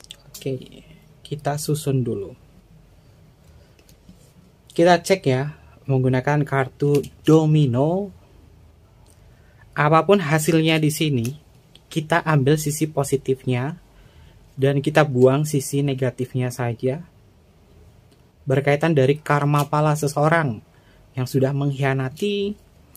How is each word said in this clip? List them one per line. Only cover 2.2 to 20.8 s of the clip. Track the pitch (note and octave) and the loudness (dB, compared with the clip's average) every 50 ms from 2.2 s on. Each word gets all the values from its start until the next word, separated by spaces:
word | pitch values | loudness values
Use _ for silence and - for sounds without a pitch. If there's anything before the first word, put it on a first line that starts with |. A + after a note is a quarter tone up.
| F#2+ E2 - - - - _ - _ _ - - - _ _ - - - - - - - _ _ _ - - - - _ _ _ _ _ - _ _ - - _ _ _ _ _ - _ _ _ _ - - | -8 -12 -16 -20 -20 -20 _ -20 _ _ -20 -20 -20 _ _ -20 -20 -20 -20 -20 -20 -20 _ _ _ -20 -20 -20 -20 _ _ _ _ _ -20 _ _ -20 -20 _ _ _ _ _ -20 _ _ _ _ -8 -2
Kita | - E3+ F3+ F3 E3+ | 2 4 4 4 4
cek | F3 - G3 F#3 - | 2 0 0 0 2
ya, | C#3 B2+ B2+ C#3+ D3 D3+ - - - - - - | 0 0 0 -2 -6 -8 -14 -20 -20 -20 -12 -4
menggunakan | - C3 C3 B2+ C3 B2+ B2+ B2+ C#3+ D3 D3 C#3+ | -2 0 0 2 2 0 0 0 0 0 0 0
kartu | - C#3 C#3 C3 C3 - - D3 C#3+ D3 C#3+ C3+ - - - - | 0 -2 -2 -2 -4 -4 -4 0 0 2 0 0 -4 -10 -4 2
domino. | - D#3 D#3+ D#3 D#3 D3+ D#3 D3 B2+ A#2 B2 C#3 D#3+ F3 F#3+ G3+ G3 F#3 - - - - - - - - - - - - _ _ _ _ _ - - - _ - - - _ - _ - - - - - - | 4 6 6 6 4 4 4 4 2 2 2 0 0 0 -2 -4 -8 -12 -20 -20 -20 -20 -20 -20 -20 -20 -20 -20 -20 -20 _ _ _ _ _ -20 -20 -20 _ -20 -20 -20 _ -20 _ -20 -20 -20 -10 -4 0
Apapun | D3 D3+ D#3+ D#3+ D#3 E3 G3+ G3+ | 2 4 4 4 4 4 4 2
hasilnya | E3+ C#3 D#3 D#3 D#3 - E3 D#3+ D#3+ D#3+ D#3+ D#3+ D3+ | 2 2 0 0 2 2 2 2 4 2 2 2 2
di | D3 | 0
sini, | D3 - E3 D#3 C#3+ A#2+ A2+ B2 C#3+ - - _ _ _ _ _ - - _ | 0 0 -2 -2 0 -2 -2 -4 -6 -10 -16 _ _ _ _ _ -20 -20 _
kita | - - E3 D#3 D#3 E3 E3+ E3 | -10 -8 -6 -4 0 -2 0 0
ambil | D#3+ D#3 C#3+ B2+ C#3 D#3 D#3 | 2 2 2 4 2 2 0
sisi | D#3 D3 D3 - D#3+ D#3 | 0 -4 -4 -4 -4 -4
positifnya | - D3 C#3 - C#3 C3+ - - C3 C3 - C3 B2+ A#2+ A#2+ A#2+ F3+ - - - _ - - - _ - - - - - - - - - | -2 -4 -4 -2 -2 -2 -2 -2 -4 -4 -2 -4 -4 -4 -4 -6 -8 -12 -16 -20 _ -20 -20 -20 _ -20 -20 -20 -20 -20 -20 -18 -6 -2
dan | C3 C#3 C#3+ C#3+ C#3 | 0 0 0 0 -2
kita | - D3+ D#3+ D3+ | 0 2 2 2
buang | C#3+ B2+ B2 B2+ C3 C3+ D3 D3+ | 2 2 4 4 4 4 4 -2
sisi | D3+ D3+ C#3 - - - C#3+ C#3+ | -2 -2 -4 -4 -2 -2 -2 -2
negatifnya | C#3+ C3+ B2+ C3+ B2 - - B2+ - - B2+ B2 B2 | -2 -2 -2 -2 -4 -4 -4 -8 -6 -4 -4 -4 -4
saja. | A#2+ - B2 A#2+ A#2 - - B2+ C3 E3 E3+ - _ _ _ _ _ _ _ _ _ _ _ _ - - - - - _ _ _ _ _ _ _ _ _ - | -4 -4 -6 -6 -4 -4 -4 -4 -4 -6 -10 -16 _ _ _ _ _ _ _ _ _ _ _ _ -20 -20 -20 -20 -20 _ _ _ _ _ _ _ _ _ -6
Berkaitan | C3+ C3 C#3 C3+ C#3+ C#3+ C#3+ E3 E3 E3 - | -2 -2 -2 0 0 0 0 0 0 2 2
dari | - C#3 D3 D3+ - | 2 2 2 0 0
karma | - D3 C#3+ C#3+ D3 D3 D3 D3 D3 | -2 0 0 2 2 0 0 0 0
pala | - D3+ D3+ D#3 D3 | 0 0 0 0 0
seseorang | D3+ D3+ C#3 - D3+ D3 D#3 E3+ E3+ D3+ C3 G#2+ G2+ - _ _ _ | 0 -2 -4 -2 0 0 2 2 2 0 -2 -4 -8 -12 _ _ _